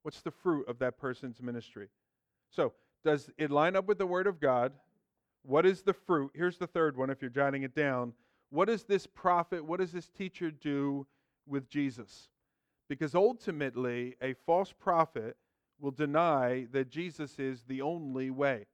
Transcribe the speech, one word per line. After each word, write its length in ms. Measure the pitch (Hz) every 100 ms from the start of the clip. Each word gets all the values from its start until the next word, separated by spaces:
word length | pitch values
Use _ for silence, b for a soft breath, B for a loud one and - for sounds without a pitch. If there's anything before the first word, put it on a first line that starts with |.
What's 220 | 151 -
the 80 | 170
fruit 360 | - 185 151 123
of 120 | 120
that 180 | 127 -
person's 420 | 135 123 131 117
ministry? 500 | 123 120 - - 101 _ _ _ _ _ _
So 240 | - 135 _ _ _
does 260 | 156 147 - -
it 140 | 151
line 240 | 143 165 190
up 100 | 190
with 140 | 208
the 80 | 185
Word 180 | 180 190
of 140 | 170
God? 340 | 143 127 127 - _ _ _ _ _ _
What 240 | 135 143 180
is 160 | 185
the 100 | 196
fruit? 380 | 185 - 165 139
Here's 240 | 143 180 170
the 100 | 175
third 300 | 175 156 131
one, 140 | 131
if 100 | 135
you're 80 | 131
jotting 320 | 131 139 139
it 140 | 135 151
down. 380 | 143 127 123 120 _ _ _
What 160 | 143 196
does 180 | 226
this 240 | - 196 -
prophet, 560 | - 190 175 170 180
what 160 | 151 180
does 120 | 180
this 180 | 175 -
teacher 420 | - 190 - 170
do 560 | 147 151 143 143 139 139 _ _ _ -
with 240 | 139 131
Jesus? 600 | 147 139 120 110 - - _ _ _ _ _ _
Because 280 | 143 156 175
ultimately, 1000 | 214 240 - 156 139 123 127 120 123 -
a 120 | 131 127 -
false 280 | 170 196
prophet 640 | - - 170 160 - 110 - _ _ _ _
will 120 | 143
deny 760 | 135 147 151 170 143 123 127 120
that 180 | 135 127
Jesus 500 | 139 175 151 147 -
is 240 | 135 127
the 180 | 117 131
only 480 | 143 175 147 131 131
way. 360 | 131 139 120 -